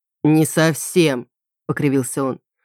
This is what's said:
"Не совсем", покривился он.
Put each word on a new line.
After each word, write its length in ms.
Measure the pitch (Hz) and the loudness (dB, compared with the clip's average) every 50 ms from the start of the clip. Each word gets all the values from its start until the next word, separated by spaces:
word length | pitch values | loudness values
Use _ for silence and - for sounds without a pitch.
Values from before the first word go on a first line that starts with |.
| _ _ _ _ - | _ _ _ _ 0
"Не 220 | 151 156 160 156 | 2 4 4 2
совсем", 800 | - - 165 160 160 143 - - - - 185 165 151 131 123 120 _ _ _ _ _ _ _ _ | 2 0 0 2 2 0 -2 -8 -4 0 2 2 2 0 -2 -8 _ _ _ _ _ _ _ _
покривился 580 | - 139 - 147 143 135 135 123 - - 147 135 | -8 -6 -2 0 0 0 0 -2 -2 -6 -4 -4
он. 160 | 131 - - _ _ _ _ | -4 -6 -8 _ _ _ _